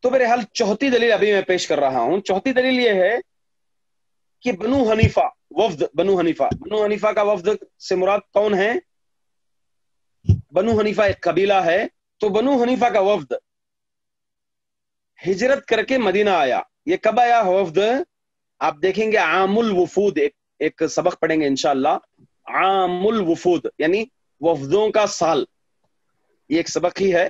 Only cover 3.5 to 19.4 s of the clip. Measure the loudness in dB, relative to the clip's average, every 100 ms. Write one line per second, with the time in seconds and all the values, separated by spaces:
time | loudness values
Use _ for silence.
3.5 | _ _ _ _ _ _ _ _ _ -6
4.5 | -4 -2 0 0 2 2 2 -2 -4 _
5.5 | -2 -2 0 -6 -2 0 0 0 -2 -2
6.5 | -4 -6 -2 -2 0 -2 0 0 0 -2
7.5 | -4 -6 _ -6 -2 0 -2 -2 -2 0
8.5 | 0 0 -2 -8 _ _ _ _ _ _
9.5 | _ _ _ _ _ _ _ -2 -2 0
10.5 | -2 0 0 0 0 0 0 -2 0 2
11.5 | 2 2 0 -2 _ _ _ -2 0 2
12.5 | 2 0 0 0 2 2 0 -2 -10 _
13.5 | _ _ _ _ _ _ _ _ _ _
14.5 | _ _ _ _ _ _ _ -6 -2 0
15.5 | 0 0 -2 0 0 0 0 2 2 0
16.5 | -2 -6 _ -4 -2 0 2 2 2 2
17.5 | 0 0 0 0 -2 -4 _ _ _ _
18.5 | _ -4 -2 -4 -2 0 0 0 0